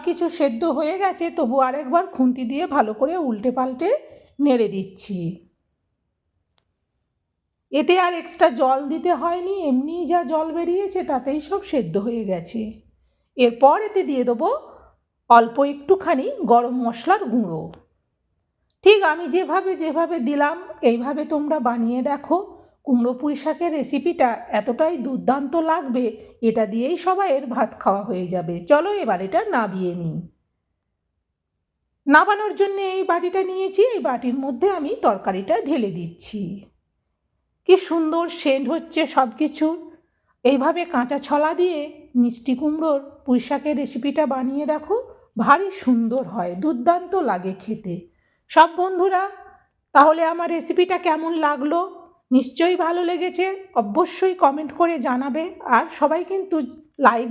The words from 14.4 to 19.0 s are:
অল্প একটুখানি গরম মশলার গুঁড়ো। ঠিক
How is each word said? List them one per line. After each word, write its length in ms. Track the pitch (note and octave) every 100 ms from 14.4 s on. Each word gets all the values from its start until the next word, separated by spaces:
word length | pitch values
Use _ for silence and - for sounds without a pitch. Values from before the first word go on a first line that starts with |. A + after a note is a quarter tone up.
| E4+ D5 - - - _ _ _ -
অল্প 260 | A#3 A#3 C#4
একটুখানি 640 | C#4+ C#4+ - F#4+ E4+ C#4 G4 C5
গরম 320 | B3+ A#3 A#3+ B3+
মশলার 400 | A#3 A3+ D#4 G#4
গুঁড়ো। 380 | C#4 A#3 F#3+ D#3+ E3+ - _ _ _ _ _ _ _ _ _ _
ঠিক 160 | F#4 G#4+